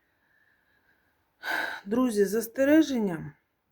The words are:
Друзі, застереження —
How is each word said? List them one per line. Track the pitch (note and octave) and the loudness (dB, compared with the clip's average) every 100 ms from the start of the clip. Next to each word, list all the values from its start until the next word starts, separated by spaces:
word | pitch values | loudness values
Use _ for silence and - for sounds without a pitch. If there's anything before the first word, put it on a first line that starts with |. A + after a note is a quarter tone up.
| _ _ _ _ _ _ _ _ _ _ _ _ _ _ - - - - G3 | _ _ _ _ _ _ _ _ _ _ _ _ _ _ -8 -6 -8 -10 -6
Друзі, | A#3 B3+ G#3 F#3+ | -2 0 2 0
застереження — | G#3+ A3 - C4+ D#4 C#4+ B3+ G3+ D#3+ D3+ - _ _ _ | 0 -4 0 4 4 4 0 -2 -4 -10 -16 _ _ _